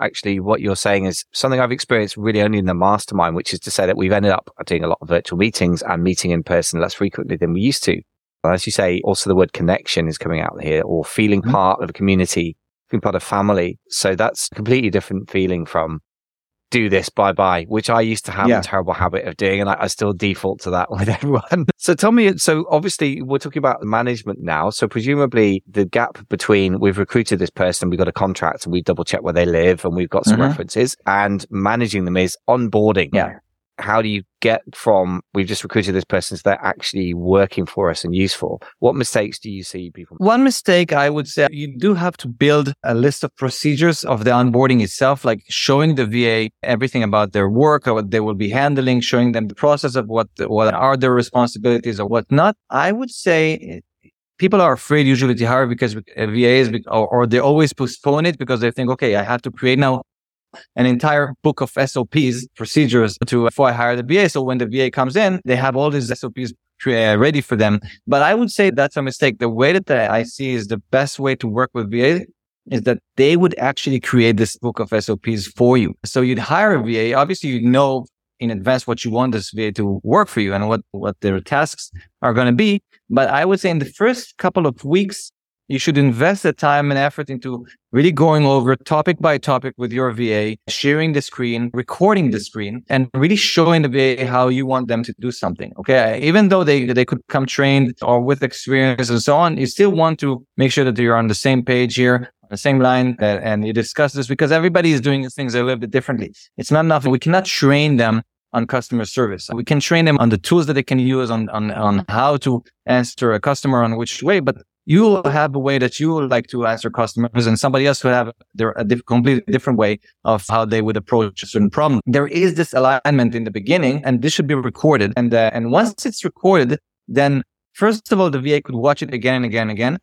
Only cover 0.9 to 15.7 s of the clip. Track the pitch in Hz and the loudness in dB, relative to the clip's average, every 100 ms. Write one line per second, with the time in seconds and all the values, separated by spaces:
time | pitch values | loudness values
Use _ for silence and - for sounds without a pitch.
0.9 | 101 95 85 - - 131 131 123 131 - | 0 -2 -6 -10 -4 -2 0 0 -2 -2
1.9 | 117 104 107 107 107 104 107 92 87 95 | 0 -2 -4 -2 2 2 0 0 2 2
2.9 | 104 - 98 85 85 - 90 - - 92 | 2 -2 -2 0 -2 -6 -8 -6 -2 0
3.9 | - 92 104 101 92 - - 87 85 82 | 0 0 2 2 0 -4 -12 -4 -2 -2
4.9 | - 80 85 - 87 110 - 90 85 - | -4 -2 -2 -2 0 0 0 0 0 -2
5.9 | 85 90 87 87 85 78 87 - 85 87 | -2 0 0 -2 -2 0 -2 0 -2 -4
6.9 | - 101 - - 80 85 87 120 - - | -4 -6 -4 -6 -4 -2 0 0 0 -2
7.9 | 82 - _ _ _ 82 90 - - 92 | -4 -6 _ _ _ -2 0 -2 0 0
8.9 | 87 104 95 98 92 87 - 85 95 - | 0 -2 -2 0 2 2 0 -2 -2 -2
9.9 | 87 80 78 82 80 82 - 76 78 - | -4 -4 -6 -6 -4 -6 -6 -2 -2 -2
10.9 | 82 - - 107 98 113 101 92 - 85 | -4 -4 0 2 2 2 2 2 0 -4
11.9 | - 98 95 90 - 85 - _ _ - | -2 2 2 0 -2 -4 -8 _ _ -6
12.9 | 107 104 90 - 101 101 98 87 - - | -4 -2 -4 -2 0 2 0 0 -6 -10
13.9 | - 98 92 110 - - - 107 127 110 | -2 -2 0 -2 -2 -8 -6 0 0 2
14.9 | 95 - 98 - 98 92 87 80 | -2 -4 -8 -4 -2 0 -2 -4